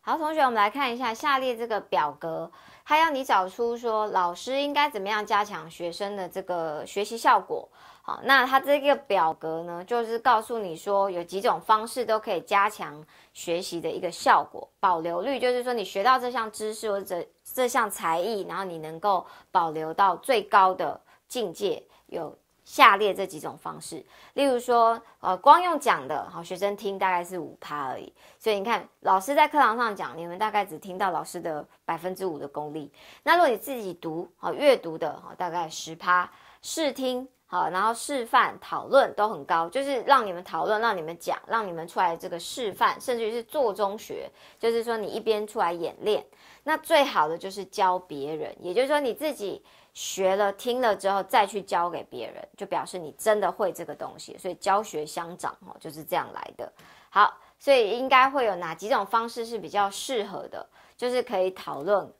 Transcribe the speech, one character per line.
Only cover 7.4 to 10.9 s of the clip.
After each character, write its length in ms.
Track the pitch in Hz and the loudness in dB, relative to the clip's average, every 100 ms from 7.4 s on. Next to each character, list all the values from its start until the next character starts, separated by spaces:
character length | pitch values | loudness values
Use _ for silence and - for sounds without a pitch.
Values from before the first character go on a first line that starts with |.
| - 160 - _ - - | 2 -8 -8 _ -20 -16
好， 180 | - - | -10 -6
那 200 | 233 269 | 4 4
它 160 | 247 269 | 6 2
这 220 | 269 285 | 4 2
个 140 | 277 262 | 4 2
表 360 | - 196 160 | 2 2 2
格 300 | 160 160 160 | 0 -6 -6
呢， 240 | 175 175 185 | -8 -10 -4
就 180 | 240 | -2
是 140 | 226 226 | -2 0
告 240 | 254 226 | 4 4
诉 160 | 220 233 | 2 -6
你 180 | 190 160 | -6 -6
说 320 | 202 | 0